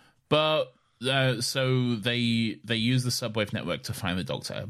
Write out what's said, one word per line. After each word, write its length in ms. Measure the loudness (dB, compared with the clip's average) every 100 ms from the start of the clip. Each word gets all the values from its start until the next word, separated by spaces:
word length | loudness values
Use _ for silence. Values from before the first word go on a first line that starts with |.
| _ _ 0
But, 400 | 2 4 2 0 -6 _ -8 -2
uh, 320 | 2 2 2
so 520 | -2 0 2 2 2
they, 640 | 0 0 0 2 2 0 -2
they 100 | -2
use 300 | 0 2 2
the 60 | 2
Subwave 420 | -2 -4 -2 -2
network 320 | -2 -4 -4
to 80 | -6
find 260 | -6 -2 -2
the 60 |
Doctor, 420 | -2 -4 -6 -8 -8